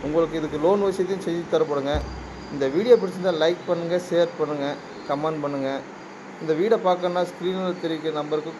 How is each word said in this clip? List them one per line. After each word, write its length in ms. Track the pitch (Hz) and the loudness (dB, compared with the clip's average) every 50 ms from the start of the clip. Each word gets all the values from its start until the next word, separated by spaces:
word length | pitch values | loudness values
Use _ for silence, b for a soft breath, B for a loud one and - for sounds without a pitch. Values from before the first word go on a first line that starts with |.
| - | -4
உங்களுக்கு 340 | 139 151 165 165 156 156 160 | 0 2 2 2 2 0 -2
இதுக்கு 200 | 151 151 151 151 | -4 -2 -2 2
லோன் 240 | 151 170 196 208 | 4 4 6 6
வசதியும் 400 | 202 196 185 190 185 175 196 185 | 4 2 2 0 0 -2 -2 -4
செஞ்சு 220 | - 180 165 170 170 - | -2 -4 -4 -4 -2 0
தரப்படுங்க. 500 | - 160 156 156 147 143 135 139 147 151 - - - - - - - - - - - | 2 2 2 2 0 -2 0 0 0 -2 -2 -4 -8 -10 -12 -12 -12 -12 -12 -10 -4
இந்த 140 | 143 139 135 | 0 0 2
வீடியோ 280 | 135 170 220 247 240 | 2 2 6 8 6
பிடிச்சிருந்தா 320 | 214 185 185 180 185 180 190 | 6 6 0 -4 0 0 0
லைக் 340 | 175 156 156 165 175 170 - - | 2 4 4 2 2 0 0 -2
பண்ணுங்க, 340 | 175 170 170 170 170 180 180 - | 0 0 0 0 0 0 0 2
ஷேர் 180 | 170 170 175 170 - - | 4 4 4 2 2 -2
பண்ணுங்க, 360 | 156 147 151 147 139 143 143 - - - - - - - | -2 -2 -2 -2 -2 -4 -4 -6 -10 -14 -14 -14 -4 -4
கமெண்ட் 320 | 143 143 151 160 160 156 | -2 0 0 -2 -2 -2
பண்ணுங்க. 380 | 147 143 143 139 135 135 135 135 - - - - - - - - - - - - | -2 -2 -2 -2 -2 -2 -2 -4 -6 -10 -14 -16 -16 -16 -16 -16 -16 -16 -14 -10
இந்த 120 | - 160 160 | -2 -2 0
வீடை 260 | 151 180 220 226 208 | 2 4 2 2 4
பார்க்கணும்னா 460 | 180 185 180 175 175 180 175 180 175 175 | 4 2 2 2 0 0 0 0 -2 -2
ஸ்க்ரீன்ல 440 | - - 175 175 185 190 185 185 180 180 | -4 -6 -4 -4 -2 -2 -2 -2 -4 -2
தெரிவிக்கிற 300 | - 165 160 156 151 160 | -2 -4 -4 -2 -2 -4
நம்பருக்கு 400 | 151 151 147 151 156 151 151 160 156 - | -2 -2 -4 -2 -2 -2 -2 -4 -10 -6